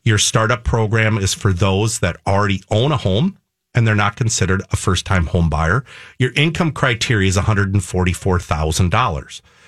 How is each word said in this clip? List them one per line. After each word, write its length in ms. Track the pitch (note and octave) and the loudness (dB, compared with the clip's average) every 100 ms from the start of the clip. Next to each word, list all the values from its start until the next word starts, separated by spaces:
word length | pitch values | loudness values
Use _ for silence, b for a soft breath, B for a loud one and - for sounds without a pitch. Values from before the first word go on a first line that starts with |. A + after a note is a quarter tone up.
Your 140 | - G#2 | 0 0
startup 440 | - B2 A2 A#2+ | 2 0 0 0
program 560 | - A#2 A2 A2+ A2 G#2+ | 0 0 0 2 2 0
is 160 | F#2+ | -2
for 180 | - G#2 | 0 0
those 460 | F2 G2 F#2+ A2+ - | 2 2 2 0 0
that 200 | F#2 E2 - | -4 -2 0
already 340 | G2 G#2 G2 - | 0 2 -2 -2
own 220 | G#2+ C3+ | 0 0
a 40 | D3 | 0
home 420 | - F#2+ F3+ - _ _ _ | 0 0 0 -4 _ _ _
and 140 | B2 A2+ | 0 2
they're 80 | G#2 | 2
not 180 | G2+ | 0
considered 480 | - A2+ - F2+ F#2+ - | 0 -2 0 0 -2 -2
a 60 | - | -2
first-time 500 | - F2+ - F#2+ D#2+ | 0 -2 0 0 0
home 220 | F#2 E2 | 0 0
buyer. 340 | D#2 D#2+ A2 B B B - | 0 0 0 B B B -4
Your 100 | B2+ D3 | -2 0
income 340 | D#3 D#3+ E3+ | 0 0 -2
criteria 560 | - C3+ A2+ - A2 F#2+ | 0 -2 0 0 0 2
is 80 | F#2+ | 0
a 60 | |
hundred 300 | G2+ G2+ G2 | 0 0 0
and 80 | G2+ | 0
forty-four 560 | - F#2 F2+ F2 G2 F2+ | -2 -2 -2 -2 0 -2
thousand 520 | - D#2 D#2 D#2+ F#2 | -2 -2 0 0 0
dollars. 520 | A2 B2 D2 - - b b | 0 -2 -4 -10 -18 b b